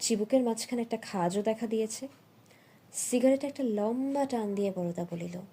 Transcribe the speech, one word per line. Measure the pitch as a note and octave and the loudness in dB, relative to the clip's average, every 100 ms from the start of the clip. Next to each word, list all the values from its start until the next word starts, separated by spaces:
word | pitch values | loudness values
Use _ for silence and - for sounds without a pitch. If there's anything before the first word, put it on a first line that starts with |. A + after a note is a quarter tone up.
চিবুকের | - A3 G#3+ C4 | 0 0 4 4
মাঝখানে | A#3 A3 - A#3+ | 4 -2 -4 -4
একটা | A#3 A3+ | -2 -4
খাজও | - G3 F3 G3 | -4 0 0 2
দেখা | G#3 A3 A#3 | 0 0 -2
দিয়েছে। | A3 A3 - C4+ - - - - - - - - | -2 -2 -4 -12 -16 -20 -20 -20 -20 -20 -20 -12
সিগারেটে | - - B3 C4 C4+ C#4+ | -6 0 4 6 4 0
একটা | C#4+ B3+ | -2 0
লম্বা | G#3 G#3 B3 C4+ C#4 | 2 0 0 0 0
টান | C4+ A#3+ G#3 | 0 0 -2
দিয়ে | G3 G3+ F#3 | 0 0 0
বরদা | F3 F3 F3 | -2 -2 -4
বলিল, | E3+ F3 F3+ - | -6 -8 -10 -14